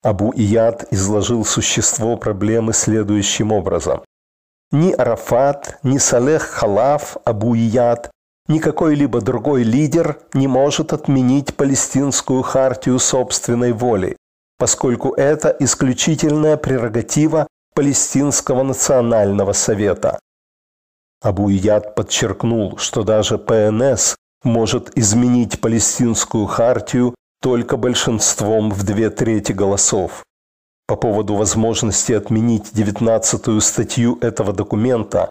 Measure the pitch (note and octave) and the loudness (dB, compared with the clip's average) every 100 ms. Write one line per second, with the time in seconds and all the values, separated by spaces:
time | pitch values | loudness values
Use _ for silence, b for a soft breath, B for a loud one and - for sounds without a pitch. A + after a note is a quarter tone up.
0 | B2 G2 G#2+ B2 G#2 A2+ A2+ A2+ - F#2+ | -2 0 -2 0 2 4 2 0 -4 -2
1 | G2 G#2 G2+ A#2+ G#2 - - - - - | 0 0 0 -2 0 -2 -2 -2 -2 -2
2 | A2 A#2 A2+ G2+ G#2+ A2+ A2+ G#2+ - A2 | -2 -2 -4 -2 0 0 0 -2 0 0
3 | G#2 G#2 F#2+ - A2 G#2+ E2+ F2 D#2 - | 0 0 0 -2 0 0 0 -2 -2 -4
4 | - _ _ _ _ _ _ C#3+ F3+ - | -8 _ _ _ _ _ _ 0 2 2
5 | A#2+ A2 - A#2+ C#3 C#3 - - B2+ C3+ | 0 -2 0 2 2 0 -10 -6 -2 0
6 | - B2 C3 D#3 - - A2+ G2+ C3 D3 | 2 2 2 0 -2 -2 0 2 2 0
7 | - - - G#2+ A2+ A#2 A#2 B2 A#2+ A#2 | -4 -6 -4 -2 0 2 2 2 2 0
8 | - _ _ _ - D#3 D#3 D3+ E3 D3 | -6 _ _ _ -2 0 0 0 0 2
9 | C#3+ A#2 A2 A#2 C3 C3+ A2+ B2+ D3+ E3 | 0 0 -2 -2 0 0 2 2 2 2
10 | D#3 C#3+ _ C3+ C3+ B2+ C#3+ C#3+ D3+ D3+ | 0 -4 _ 0 2 2 2 0 -4 -4
11 | - C3+ B2+ C#3 C#3 - C#3 C3+ - C3+ | 0 2 4 2 0 -2 0 0 0 0
12 | C#3+ C3 - C3 B2 C3 C3 B2+ - B2+ | 0 -2 0 -2 0 2 2 0 0 0
13 | - C3 B2 - - A#2+ B2 A2 B2 G#2 | 2 0 -2 -4 -2 0 0 0 0 0
14 | F2+ - _ _ _ _ B2 - C#3 A#2+ | -2 -6 _ _ _ _ -2 0 0 0
15 | - - C#3 D3+ D#3 - C3 - C3+ B2 | -2 0 0 2 0 0 -2 0 0 0
16 | - D#3 D#3 D3+ D#3 D3+ - C3 A2+ A2+ | 0 0 0 2 2 0 0 -2 0 -2
17 | A2 - D#3 D#3 D3 _ _ - C#3+ B2+ | -2 0 2 2 -2 _ _ 0 0 0
18 | - C3+ C#3+ C3 - B2+ C3+ B2+ - C3 | -2 0 0 -2 -2 0 0 -2 2 2
19 | A#2 A2+ G2+ G2+ G2 G2 - G#2 G2+ F2 | 4 2 2 2 0 0 0 0 0 0
20 | - - _ _ _ _ _ _ _ _ | -2 -4 _ _ _ _ _ _ _ _
21 | _ _ G#2 G2 G2+ G2 G2+ G#2 - - | _ _ -4 0 2 2 4 2 0 -6
22 | G#2 - G#2+ G2 A2+ A2+ G2 G#2+ - A#2 | -4 -2 -2 -2 -2 0 -2 -4 -4 -2
23 | G#2 G#2+ G2+ G#2+ - A2+ G#2+ A2 C3+ A#2 | 2 2 2 -2 0 2 2 2 2 2
24 | - - _ _ C3 A2+ A2 B2 - - | -2 -4 _ _ 0 2 2 -2 -4 0
25 | A2 A#2 B2 B2 A2 - A#2 A2+ - - | 2 4 2 2 0 -2 -2 0 -2 0
26 | B2 A2+ - A#2 G2 - A#2+ A#2 - B2 | -2 -2 -4 -2 -2 0 0 0 -2 0
27 | B2 A#2+ _ _ C3 A#2+ A#2 C3 B2 A#2+ | 0 -2 _ _ -2 0 0 -2 0 0
28 | - A2 - - G#2 A2 G#2+ G2+ G2 G#2 | -2 -2 -2 -2 0 0 0 -2 -2 0
29 | A2 - A#2 A2 G2+ F#2+ G2 G2 - G#2+ | 0 0 0 0 -2 -2 0 0 0 -2
30 | E2 - - _ _ _ _ _ - G2+ | -4 -8 -20 _ _ _ _ _ -6 -2
31 | A#2+ G#2 G#2 G2+ G#2+ A2 A2+ A2 A2+ F#2 | 0 0 0 0 0 0 0 0 -2 -2
32 | - G#2+ - A2 A#2 A2+ - G#2+ G#2 G#2 | 0 -2 0 0 2 0 -2 -2 -2 0
33 | A2+ A2 - A2+ - G#2+ G2 - G#2 - | 0 2 0 -4 -2 0 0 -2 -4 0
34 | A#2 - A#2 - G2+ G2+ G2+ G#2+ A#2+ A#2+ | 0 0 -4 -2 -4 -2 -4 0 0 0
35 | G#2 F#2 F2 | 0 -2 -2